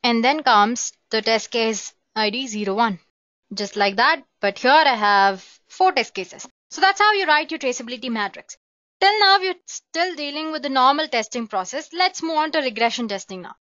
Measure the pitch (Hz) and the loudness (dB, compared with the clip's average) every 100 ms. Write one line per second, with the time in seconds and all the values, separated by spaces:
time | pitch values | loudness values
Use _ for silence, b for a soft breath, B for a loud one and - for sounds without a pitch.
0 | 240 233 240 311 269 214 208 240 - _ | 2 2 2 2 4 4 4 0 -8 _
1 | _ 220 220 226 - 233 226 208 - _ | _ -4 0 -2 -2 -2 -2 -4 -10 _
2 | _ 220 214 240 262 208 202 196 233 180 | _ -4 -4 -4 -8 -6 -4 0 -2 -2
3 | _ _ _ _ _ 202 202 208 202 190 | _ _ _ _ _ -10 -8 -2 0 2
4 | 262 320 _ _ 202 202 247 302 302 233 | 2 0 _ _ -4 0 4 4 4 2
5 | 208 202 196 190 - _ _ - 370 277 | 4 6 4 2 -12 _ _ 0 2 2
6 | 220 - 180 - - _ _ - 381 392 | -4 -8 -12 -16 -20 _ _ 0 2 4
7 | 415 403 349 302 320 311 262 247 233 247 | 2 2 2 2 0 -6 -4 -6 -10 -10
8 | 247 226 202 - - - _ _ _ _ | -6 -4 -4 -6 -20 -20 _ _ _ _
9 | 392 427 392 392 370 359 - - _ 320 | 2 4 4 4 2 -6 -12 -20 _ -4
10 | 359 311 285 285 311 311 277 269 254 285 | -4 -4 -8 -8 -8 -6 -2 2 4 2
11 | 311 233 214 240 220 196 185 269 320 339 | -2 -4 -4 -8 -6 -6 -6 -10 -10 -2
12 | 370 370 330 311 311 320 262 220 233 233 | -2 -2 -4 -2 -2 -2 -4 -2 -2 -2
13 | 226 196 - 190 170 - | -6 -8 -10 -14 -14 -20